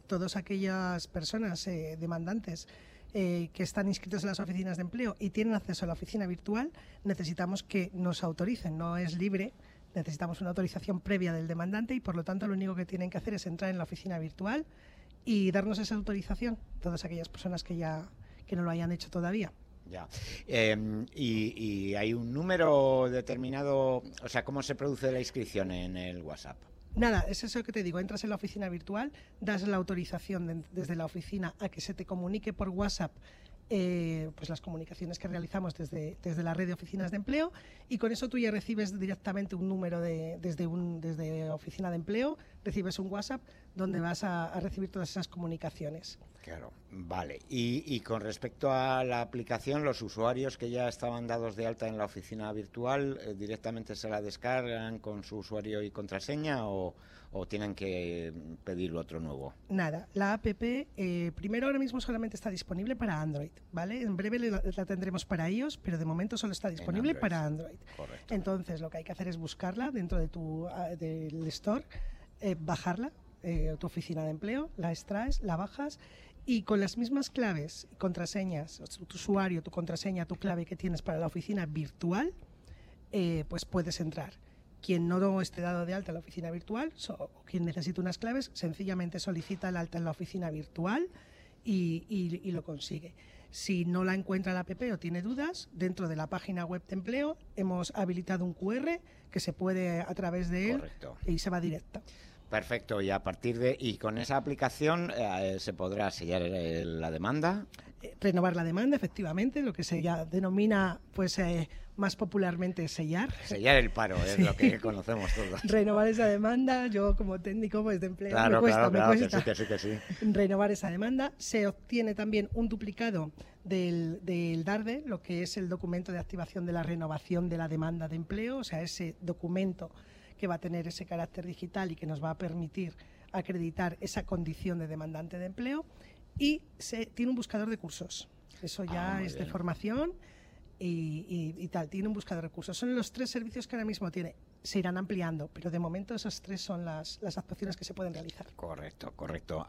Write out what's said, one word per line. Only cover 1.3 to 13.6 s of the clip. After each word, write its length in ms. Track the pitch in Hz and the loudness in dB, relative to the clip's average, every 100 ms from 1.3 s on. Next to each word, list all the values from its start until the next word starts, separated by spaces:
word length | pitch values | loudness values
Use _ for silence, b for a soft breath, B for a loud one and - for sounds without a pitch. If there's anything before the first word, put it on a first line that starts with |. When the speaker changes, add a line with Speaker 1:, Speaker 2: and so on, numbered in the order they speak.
| 220 214 170 190 | 0 0 -2 -2
Speaker 1:
eh, 300 | 165 156 160 | -4 -4 -4
demandantes, 720 | 170 165 165 220 - 165 - B B B B | -2 -2 -2 -2 -4 -8 -10 B B B B
eh, 340 | 208 180 175 165 | 0 2 2 0
que 80 | - | -2
están 260 | 185 - 196 | -2 2 2
inscritos 340 | 185 185 196 | 0 -2 -2
en 60 | 196 | 0
las 120 | 190 | -2
oficinas 360 | 175 185 185 170 | -2 -2 0 -2
de 60 | |
empleo 340 | 180 233 240 - | -2 -2 -2 0
y 120 | 202 | 0
tienen 240 | 214 220 | 2 2
acceso 300 | 208 - 175 | 2 0 -2
a 40 | 180 | -2
la 60 | |
oficina 320 | 165 180 220 185 | -2 -2 -2 0
virtual, 440 | 180 - 214 302 - B B | -2 0 0 0 -4 B B
necesitamos 580 | 202 185 160 170 180 196 | -2 0 0 0 0 -2
que 280 | - 196 180 | 0 0 0
nos 280 | 185 180 170 | 0 0 2
autoricen, 540 | 170 160 180 247 180 156 | 0 0 0 0 -2 -2
no 220 | 170 175 | 0 0
es 180 | 175 170 | 0 0
libre, 360 | 202 190 214 - B B B | 2 2 -2 -8 B B B
necesitamos 460 | 180 165 147 175 170 | -4 -4 -2 -4 -2
una 80 | 180 | -2
autorización 500 | 180 185 - - 180 | 0 0 0 -2 -2
previa 320 | - 196 180 | 2 2 2
del 140 | 165 165 | 0 -2
demandante 480 | 170 175 214 226 | -2 0 0 0
y, 60 | 262 | -2
por 160 | - 170 | -2 -2
lo 80 | |
tanto, 220 | 165 190 208 | 0 0 0
lo 80 | |
único 200 | 190 190 | 0 0
que 100 | 185 180 | -2 -2
tienen 220 | 185 180 | -2 -2
que 100 | 175 | -2
hacer 160 | - | -2
es 120 | 202 180 | -2 -4
entrar 240 | 165 | -2